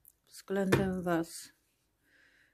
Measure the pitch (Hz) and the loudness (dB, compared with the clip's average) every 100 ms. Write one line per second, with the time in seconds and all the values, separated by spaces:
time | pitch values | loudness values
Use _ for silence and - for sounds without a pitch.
0 | - _ _ - - 196 190 196 190 185 | -20 _ _ -20 -6 -2 2 2 2 -2
1 | 175 170 165 - - _ _ _ _ _ | 0 0 -2 -8 -18 _ _ _ _ _
2 | _ _ _ _ _ | _ _ _ _ _